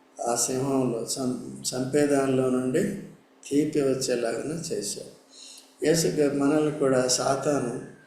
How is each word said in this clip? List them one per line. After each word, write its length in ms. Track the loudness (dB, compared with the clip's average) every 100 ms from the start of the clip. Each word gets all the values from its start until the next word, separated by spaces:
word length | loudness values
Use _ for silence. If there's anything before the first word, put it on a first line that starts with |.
| _ -8 -4
ఆ 40 | -2
సింహంలో 680 | -2 -2 0 0 0 -2 -4
సం-, 580 | -4 -4 -4 -8 -10
సంపేదానిలో 840 | -6 -4 0 2 4 4 2 2 2
నుండి 340 | 0 0 0 0 -4 -12 -20 _ _ -2
తీపి 320 | 0 2 0
వచ్చేలాగానే 960 | 0 0 0 -2 -2 -4 -6 -6 -6 -6
చేశాడు. 400 | -6 -8 -12 -20 _ -20 -20 -20 -20 -2 2
యేసు 220 | 2 2
గ-, 260 | 2 2
మనల్ని 380 | 2 2 4 2
కూడా 360 | 2 2 4 2
సాతాను, 880 | 2 2 0 0 0 -2 -6 -10 -16